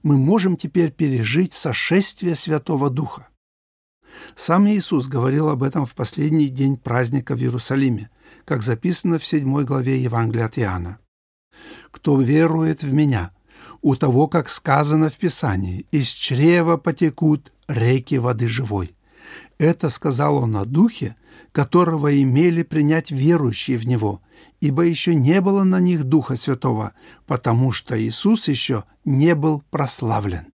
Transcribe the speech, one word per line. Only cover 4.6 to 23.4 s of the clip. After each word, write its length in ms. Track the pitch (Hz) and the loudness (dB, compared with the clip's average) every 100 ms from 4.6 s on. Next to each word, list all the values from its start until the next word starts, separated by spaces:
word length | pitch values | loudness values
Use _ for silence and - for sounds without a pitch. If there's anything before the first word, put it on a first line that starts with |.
| 202 | 4
Иисус 400 | 208 - 151 131 | 2 0 -2 -2
говорил 400 | 135 127 139 156 | -2 0 0 0
об 140 | 139 | -2
этом 220 | 135 143 131 | -2 -2 -6
в 100 | - | -4
последний 520 | 123 - 151 156 143 | -6 -4 0 0 0
день 300 | 131 139 131 | 0 -2 -2
праздника 580 | - 120 120 135 123 123 | -2 -2 0 -4 -4 -4
в 40 | |
Иерусалиме, 680 | 127 120 - 135 135 113 107 _ _ - - | -4 -4 -4 0 0 -2 -6 _ _ -20 -6
как 160 | 139 | -4
записано 580 | 110 113 175 175 185 165 | -2 -2 -2 -2 -2 -2
в 60 | - | -2
седьмой 400 | 156 135 139 131 | -2 -2 -2 -2
главе 360 | 135 127 131 | -2 0 -2
Евангелия 440 | 127 117 113 117 110 | 0 -2 -2 -2 -4
от 120 | - | -2
Иоанна. 420 | 107 90 87 101 _ _ _ _ _ _ - - - | -4 -4 -8 -12 _ _ _ _ _ _ -20 -20 -20
«Кто 280 | - - 139 | -8 0 2
верует 640 | 127 151 165 160 160 156 | 4 4 2 2 0 -2
в 100 | 143 | -2
Меня, 420 | 139 151 117 87 _ _ - - - | 2 2 0 -4 _ _ -20 -20 -2
у 160 | - 127 | 0 2
того, 320 | 143 123 156 | 2 2 2
как 180 | 170 - | 0 -2
сказано 640 | - - 139 147 156 156 | -6 0 2 2 2 2
в 80 | - | 0
Писании, 680 | 175 - 139 95 95 90 - | -4 -2 -2 -2 -4 -8 -4
из 160 | 151 127 | -2 -2
чрева 680 | - - 127 156 175 170 165 | -4 -4 2 4 4 4 0
потекут 760 | - - 160 - 160 151 - _ - | 0 0 0 2 0 0 -4 _ -6
реки 480 | 120 117 131 123 139 | 0 2 2 0 -2
воды 320 | 120 113 117 | 0 -2 -2
живой». 480 | 113 120 101 85 _ _ _ - - - _ | -2 -4 -4 -4 _ _ _ -20 -20 -20 _
Это 320 | 156 170 156 | 0 2 -2
сказал 480 | - 156 127 147 143 | -2 -4 0 0 2
Он 200 | 120 104 | 0 -2
о 80 | 101 | -2
Духе, 500 | 139 226 - 107 - _ - - | 2 2 2 -10 -10 _ -20 -8
которого 680 | - 139 175 170 160 147 143 | -4 0 2 2 0 2 2
имели 420 | 135 127 175 170 | 4 4 2 2
принять 480 | - 156 147 160 156 | -2 0 2 2 -2
верующие 680 | 139 143 170 | 0 2 2